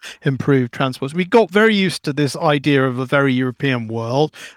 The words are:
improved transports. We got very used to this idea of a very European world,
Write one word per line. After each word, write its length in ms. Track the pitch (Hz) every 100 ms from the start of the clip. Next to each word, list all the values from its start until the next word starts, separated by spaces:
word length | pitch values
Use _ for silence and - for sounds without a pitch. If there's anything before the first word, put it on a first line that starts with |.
| - -
improved 500 | 151 131 - 135 123
transports. 400 | - 135 127 135
We 140 | 170 180
got 240 | 233 185
very 240 | 202 226
used 300 | 202 190 -
to 100 | -
this 220 | 143 143 165
idea 500 | 165 147 151 139 131
of 140 | 123
a 60 | 127
very 260 | 143 139
European 540 | 127 127 120 139 123 110
world, 480 | 113 113 135 156 - -